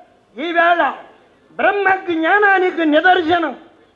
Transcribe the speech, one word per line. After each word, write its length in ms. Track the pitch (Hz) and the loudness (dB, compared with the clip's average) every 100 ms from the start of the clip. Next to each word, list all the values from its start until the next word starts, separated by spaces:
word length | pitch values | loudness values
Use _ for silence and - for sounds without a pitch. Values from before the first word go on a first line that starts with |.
| - _ _ 202 | -20 _ _ -12
ఈవేళ 500 | 320 339 339 349 277 - - _ _ _ _ - | -6 0 2 2 -2 -4 -16 _ _ _ _ -4
బ్రహ్మ 320 | 320 403 381 | -2 0 0
జ్ఞానానికి 920 | 381 359 320 320 403 415 381 370 320 | -2 -4 -4 0 2 2 2 0 -2
నిదర్శనం 720 | 320 302 349 370 311 349 311 240 - _ _ | 0 2 4 2 2 -2 -2 -8 -18 _ _